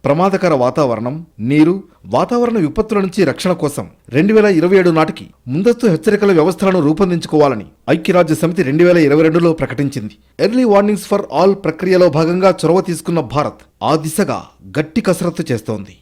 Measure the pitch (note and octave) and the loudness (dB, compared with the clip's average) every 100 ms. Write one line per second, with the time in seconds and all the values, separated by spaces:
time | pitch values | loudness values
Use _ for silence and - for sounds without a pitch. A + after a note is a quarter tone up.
0 | B2+ D3 F#3+ F#3 F3+ C#3+ B2 C3+ C#3 A2 | -4 -2 0 0 -2 0 -2 0 -2 -4
1 | A#2+ D#3 E3+ - A2+ D3 D#3+ G3 - _ | -6 -10 -16 -10 -2 2 2 0 -8 _
2 | F#2 A#2+ F#3 A#3+ A#3+ A3+ D3+ D3 A3 G#3 | -4 -4 -2 -2 -2 -2 -2 -4 -4 -2
3 | F#3+ G3+ E3 - F#3 F3 D3+ C#3+ F2+ _ | -2 0 -2 0 -4 -2 -4 -6 -12 _
4 | - B2+ G3+ A3 G#3 E3+ F3 F#3+ F3 D#3+ | -4 0 2 4 4 2 4 4 4 2
5 | D#3 - - _ - C#3+ G3+ A#3 A#3 D#3 | 0 -4 -16 _ -6 -2 0 2 0 0
6 | A3+ G3+ G3+ F3 D#3+ F3 G3 F#3 D3 D#3 | 0 0 2 2 2 0 0 2 0 0
7 | F#3+ E3+ - D#3 C#3+ A#2 F2+ _ - D#3+ | 0 -2 0 2 2 0 -10 _ -4 -2
8 | F3+ F3+ D#3+ D#3 E3 F3 C3+ D3+ F3 F3 | 2 2 2 0 -2 -2 -2 2 4 6
9 | D3 D3 D#3+ D#3+ E3+ D#3+ C3+ B2 C#3 C3+ | 4 4 4 2 0 0 -4 -4 -6 -6
10 | G#2 - _ - F3 B3 B3 G3+ G#3 G#3 | -12 -16 _ -4 0 2 4 4 2 -2
11 | - G3+ - C#3 F#3+ G3 - - F#3 F#3 | -2 -4 -2 0 2 2 -4 -4 0 4
12 | F3 C#3+ E3 F3+ F#3+ F3+ D#3 F3+ F#3 E3 | 4 2 0 2 2 2 0 0 0 -6
13 | - E3+ A#2+ C3+ B2 - _ _ A#2 D#3+ | -4 -4 -2 -4 -4 -8 _ _ -2 -2
14 | D#3 F3+ E3 G#2 - _ F#2+ C#3 D3+ - | -2 -4 -4 -4 -10 _ -8 -6 -4 -2
15 | G3 F3+ F3 E3+ D#3+ A#2 - G#2+ G2 - | -2 -2 -4 -6 -6 -6 -6 -10 -12 -20